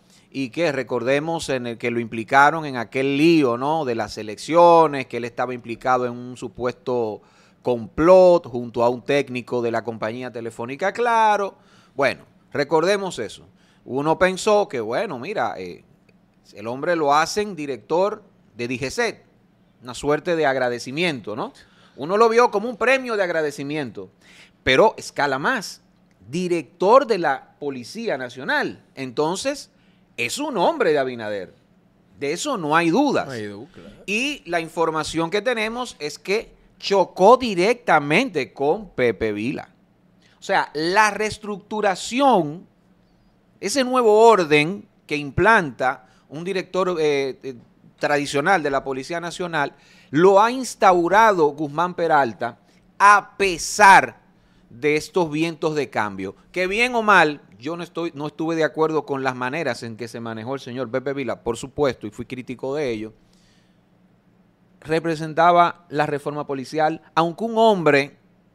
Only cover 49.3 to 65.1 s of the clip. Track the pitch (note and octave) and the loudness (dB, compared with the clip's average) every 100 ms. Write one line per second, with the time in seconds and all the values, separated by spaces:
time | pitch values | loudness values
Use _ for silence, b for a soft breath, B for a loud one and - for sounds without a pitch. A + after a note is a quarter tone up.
49.3 | E3 F3 D#3+ C#3 - b b b C3+ F#3 | -10 -6 -4 -4 -6 b b b 4 6
50.3 | G3 A3+ C4 A#3+ - G3+ F3+ E3+ G3 A3+ | 8 6 0 -8 2 4 6 4 4 6
51.3 | F#3 D3 C#3+ D3+ D3 F3+ F3+ E3 D3+ B2+ | 4 2 0 -6 -4 -4 -2 2 2 2
52.3 | G2 A#2+ A#2 _ b _ - G3+ G3+ - | -2 -8 -10 _ b _ 4 6 6 4
53.3 | - G3 E3 - - G3+ F3+ B2 - _ | -4 -2 -2 -4 6 8 8 6 -4 _
54.3 | _ b b b A2+ D3 D3+ D3+ F#3+ E3 | _ b b b -4 -2 -2 -2 -2 -2
55.3 | D3 E3 D#3 E3 D3+ C3 A#2+ G#2 F#2+ F#2+ | -2 -4 -4 -4 -4 -4 -4 -4 -6 -10
56.3 | - b F3 F#3 G#3 B3 A#3+ G#3+ F#3+ D#3 | -12 b -6 -2 -2 -2 0 4 4 4
57.3 | D3 _ G2+ B2+ E3+ E3+ - E3+ C#3 D3 | 0 _ -14 -10 -10 -10 -8 -8 -8 -10
58.3 | - E3 E3 D3+ D#3 D#3 D#3 C#3 C#3 C3 | -6 -4 0 0 0 0 0 -4 -4 -4
59.3 | B2 B2+ C3+ C3 A#2 A#2+ G#2+ A#2 B2 A#2 | -4 -4 -4 -4 -6 -8 -12 -12 -10 -10
60.3 | A2 A2+ C3+ C3 B2 A#2+ B2+ C3+ C#3 A#2+ | -10 -10 -10 -10 -10 -6 -6 -6 -6 -6
61.3 | G2 B2 A2+ C3+ - C#3+ A#2 G#2+ - A#2 | -6 -6 -8 -8 -2 -2 -2 -10 -14 -14
62.3 | B2+ A#2+ A#2+ C3 D3 C#3 A2 G#2+ - _ | -12 -12 -10 -8 -4 -4 -6 -8 -16 _
63.3 | b b b b b _ _ _ _ _ | b b b b b _ _ _ _ _
64.3 | _ _ _ _ _ C#3+ D#3+ E3 | _ _ _ _ _ -4 -4 -2